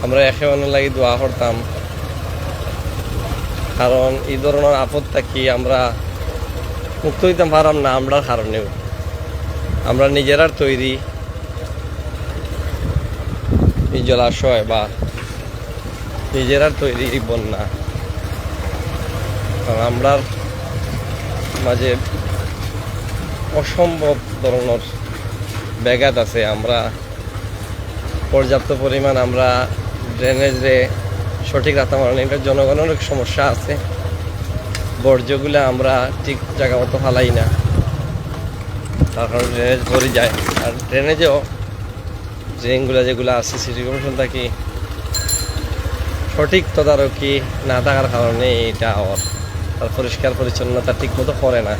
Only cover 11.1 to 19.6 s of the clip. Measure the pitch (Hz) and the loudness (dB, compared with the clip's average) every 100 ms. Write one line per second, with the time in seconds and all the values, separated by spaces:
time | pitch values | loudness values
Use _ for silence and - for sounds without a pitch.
11.1 | - - - - - - - - - - | -8 -8 -8 -8 -8 -8 -8 -8 -6 -8
12.1 | - - - - - - - - - - | -6 -6 -6 -6 -6 -4 -4 -2 -2 -2
13.1 | - - - - - - - - 131 120 | -4 -4 -4 0 4 6 4 2 2 4
14.1 | 123 120 113 135 120 107 113 104 104 - | 4 4 4 4 4 4 2 0 -2 -4
15.1 | - - - - - - - - - - | -4 -8 -8 -8 -8 -8 -8 -8 -8 -8
16.1 | - - 135 131 139 151 147 143 123 131 | -6 -2 0 2 4 4 4 0 0 -2
17.1 | 131 110 117 107 101 101 95 - - - | -2 0 -2 0 -2 -4 -4 -6 -6 -6
18.1 | - - - - - - - - - - | -6 -6 -6 -6 -4 -4 -4 -4 -4 -4
19.1 | - - - - - | -4 -4 -4 -2 -2